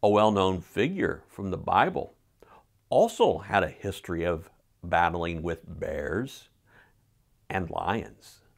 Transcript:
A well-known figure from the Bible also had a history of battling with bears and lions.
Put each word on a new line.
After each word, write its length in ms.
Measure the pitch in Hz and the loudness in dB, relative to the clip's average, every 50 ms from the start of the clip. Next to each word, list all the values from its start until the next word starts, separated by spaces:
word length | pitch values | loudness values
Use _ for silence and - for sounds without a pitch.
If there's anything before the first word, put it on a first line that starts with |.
| - | 4
A 40 | 107 | 4
well-known 520 | 104 104 107 110 107 101 95 95 95 92 | 6 6 6 4 4 4 2 2 2 0
figure 640 | 80 - - - 104 147 190 196 113 85 - - - _ | -4 -8 -2 -2 -2 -2 0 -2 -2 -2 -2 -4 -10 _
from 240 | _ - 104 98 | _ -10 -8 -6
the 40 | 92 | -6
Bible 600 | 82 80 82 87 92 127 170 180 71 67 - - _ _ _ _ _ - _ - - _ _ _ _ _ _ | -6 -2 0 4 4 4 2 2 -4 -8 -8 -12 _ _ _ _ _ -20 _ -20 -20 _ _ _ _ _ _
also 480 | - 123 190 233 - - 247 208 - - | 2 4 4 4 4 2 2 2 2 0
had 240 | - - - 101 | -4 0 2 2
a 60 | 92 - | 2 2
history 560 | - - - 101 95 - - - 90 82 82 | -2 -6 -8 -8 -8 -6 -6 -6 -4 -2 0
of 260 | 87 87 82 82 - _ _ _ _ _ _ | 0 0 -2 -4 -12 _ _ _ _ _ _
battling 640 | - 87 87 85 85 85 82 87 85 85 85 82 78 | -10 -2 0 2 2 2 2 0 -4 -4 -4 -4 -4
with 160 | 85 85 82 - | -4 -6 -6 -8
bears 840 | - 87 - - 78 73 73 73 69 76 95 123 139 - - - _ _ _ _ _ _ - - _ _ _ _ _ _ _ _ _ _ _ _ _ | -16 -12 -10 -8 -6 -6 -6 -6 -4 -4 -4 -4 -4 -8 -16 -20 _ _ _ _ _ _ -20 -20 _ _ _ _ _ _ _ _ _ _ _ _ _
and 220 | - 95 92 82 | -4 -4 -4 -4
lions. 680 | 80 82 82 85 98 113 85 - - _ _ - - - _ _ _ | -6 -6 -4 -2 -2 -4 -4 -8 -14 _ _ -20 -20 -20 _ _ _